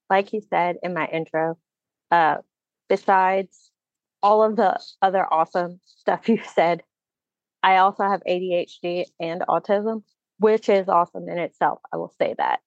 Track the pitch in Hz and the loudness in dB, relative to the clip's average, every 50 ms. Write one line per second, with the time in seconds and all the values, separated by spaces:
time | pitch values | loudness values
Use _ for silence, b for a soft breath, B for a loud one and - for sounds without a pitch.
0 | _ - 190 196 202 202 - 214 208 _ - 170 170 175 175 - - 175 180 165 | _ 0 0 0 0 -2 -4 -8 -6 _ -2 0 0 0 -2 -4 -6 -8 -6 -6
1 | 151 - - 165 160 - - 160 160 165 165 165 _ _ _ _ _ _ _ _ | -6 -4 -4 -6 -6 -4 -4 -2 -2 -2 -4 -8 _ _ _ _ _ _ _ _
2 | _ _ 175 170 160 151 147 - - _ _ _ _ _ _ _ _ - 190 196 | _ _ 2 2 4 2 0 -2 -6 _ _ _ _ _ _ _ _ -4 -4 -2
3 | - - 196 190 185 185 190 196 196 180 _ _ _ _ _ _ _ _ _ _ | 0 2 2 4 4 2 0 -2 -4 -6 _ _ _ _ _ _ _ _ _ _
4 | _ _ _ _ - 202 214 214 220 220 214 214 214 185 - - - - - _ | _ _ _ _ 2 4 4 4 4 2 2 2 0 0 0 -2 -6 -12 -4 _
5 | - 190 185 190 180 - - 160 165 - - 185 175 175 175 180 _ _ _ _ | 0 0 2 0 0 0 0 0 0 0 -2 -4 -4 -4 -8 -14 _ _ _ _
6 | _ - 185 175 - - 226 - - - - - 165 170 175 170 - _ _ _ | _ -2 -2 -2 0 0 0 0 -2 -2 0 0 2 2 0 -2 -6 _ _ _
7 | _ _ _ _ _ _ _ _ _ _ _ _ - 190 190 185 185 196 196 - | _ _ _ _ _ _ _ _ _ _ _ _ 2 4 4 6 4 4 2 0
8 | 202 196 202 185 - - 180 180 185 185 175 175 165 - - - - 175 175 180 | -2 -2 -2 -2 -2 -4 -4 -4 -2 -2 -2 -4 -4 -6 -10 -10 -8 -6 -6 -6
9 | 175 - _ - 170 165 165 180 - - 165 170 175 - 202 202 208 220 226 220 | -6 -8 _ -10 -8 -8 -6 -6 -4 -2 -2 -2 -2 -2 -2 -2 -2 -4 -6 -8
10 | 208 _ _ _ _ _ _ - 196 214 220 220 - - 208 196 185 185 190 170 | -10 _ _ _ _ _ _ 0 2 2 2 2 2 2 0 2 2 2 0 0
11 | 175 - - 185 175 170 170 175 165 - - - 170 147 - - - - - - | 0 0 -4 -12 -12 -10 -8 -6 -8 -8 -4 -2 -2 -2 -2 -4 -8 -12 -10 -10
12 | 85 - _ - - - 113 - - 65 62 - _ | -10 -10 _ -4 -4 -4 -2 -2 -4 -2 -4 -4 _